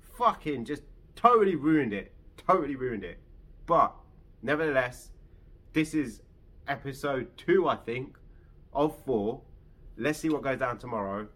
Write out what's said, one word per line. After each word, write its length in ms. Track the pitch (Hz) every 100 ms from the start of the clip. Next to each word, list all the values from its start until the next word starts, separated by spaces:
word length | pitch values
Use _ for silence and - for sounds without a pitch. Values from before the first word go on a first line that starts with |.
| - -
Fucking 480 | 233 - 156 139
just 200 | 117 143 - - - -
totally 400 | 240 240 196 160
ruined 360 | 143 156 123
it. 200 | 101 - - - -
Totally 400 | - 185 143 135
ruined 260 | 127 110
it. 160 | 90 80 - - - - -
But, 300 | 165 117 - - - - -
nevertheless, 680 | 123 151 160 135 123 127 - - - - - - -
this 200 | 156 156
is 300 | 156 127 104 - - - - -
episode 680 | 139 139 131 147 135 - -
two, 300 | - 185 160
I 80 |
think, 420 | 113 - 120 131 - - - - - -
of 240 | - 151 151
four. 360 | - 117 104 131 - - - - - -
Let's 240 | 131 156
see 80 | 160
what 140 | 147
goes 180 | 135 127
down 180 | 127 117
tomorrow. 480 | 127 117 98 101 107